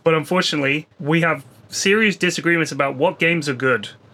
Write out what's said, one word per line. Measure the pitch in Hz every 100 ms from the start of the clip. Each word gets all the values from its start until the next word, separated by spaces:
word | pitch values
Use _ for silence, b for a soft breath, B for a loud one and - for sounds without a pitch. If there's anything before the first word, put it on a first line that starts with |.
But | 165
unfortunately, | 160 147 180 - 156 139 147 - _
we | 139 165
have | 165 147 - - -
serious | - 196 208 214 180
disagreements | 180 170 156 170 151
about | 139 139 131
what | 156 151
games | 165 170 147
are |
good | 123 131 117 101 - -